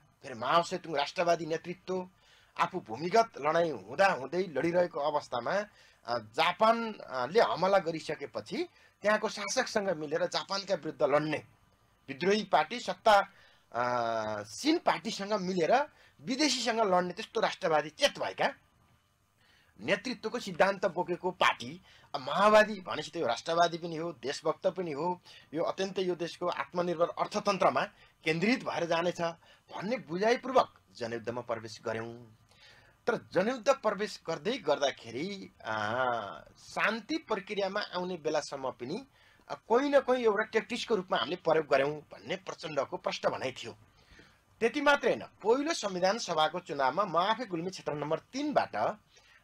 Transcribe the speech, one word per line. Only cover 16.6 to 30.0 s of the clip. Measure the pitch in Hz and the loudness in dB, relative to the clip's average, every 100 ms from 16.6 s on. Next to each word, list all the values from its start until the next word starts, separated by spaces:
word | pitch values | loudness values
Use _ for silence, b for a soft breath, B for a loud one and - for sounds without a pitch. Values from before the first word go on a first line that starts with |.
| 233 226 | 0 2
लड्ने | 208 180 180 | 4 4 2
त्यस्तो | 175 220 220 | -6 -6 -2
राष्ट्रवादी | 185 - 175 151 151 | -2 0 2 2 0
चेत | - 269 - | 0 0 0
भएका | 123 - 226 - _ _ _ _ _ _ _ _ b b b _ | -6 0 -2 -2 _ _ _ _ _ _ _ _ b b b _
नेतृत्वको | 117 202 262 233 220 240 | -2 -2 -2 -6 -6 -6
सिद्धान्त | 202 175 196 196 202 | -8 2 2 2 -2
बोकेको | 170 170 175 185 | -2 -4 -4 -4
पार्टी, | 170 123 - 120 180 b b b | 0 0 0 -8 -14 b b b
अ, | 143 | -8
माओवादी | 131 165 208 214 208 202 | -4 2 8 8 6 0
भनेपछि | 135 127 - | -8 -8 -6
त्यो | 170 123 | -2 -2
राष्ट्रवादी | 117 - 165 175 165 | -2 0 2 2 0
पनि | 170 160 | -8 -6
हो, | 170 | -6
देशभक्त | 131 123 - 156 151 190 | -6 -8 -4 -2 0 -2
पनि | 180 170 | -2 -6
हो, | 139 180 180 B B B | -2 -4 -4 B B B
यो | 151 | -4
अत्यन्तै | - - 190 196 | -4 -2 -4 -2
यो | 185 | -2
देशको | 170 165 - 175 | -2 -6 -4 -4
आत्मनिर्भर | - - 180 175 160 170 | -4 -4 -2 -2 0 -2
अर्थतन्त्रमा | - 175 208 202 185 170 131 196 b b b | 0 -4 -2 -2 2 4 2 -2 b b b
केन्द्रित | 160 165 202 247 | -2 2 2 2
भएर | 165 156 | 0 -4
जानेछ | 165 165 175 170 165 165 b b _ | 0 0 0 0 -4 -4 b b _
भन्ने | - 190 | -8 -4
बुझाइपूर्वक | 247 | -4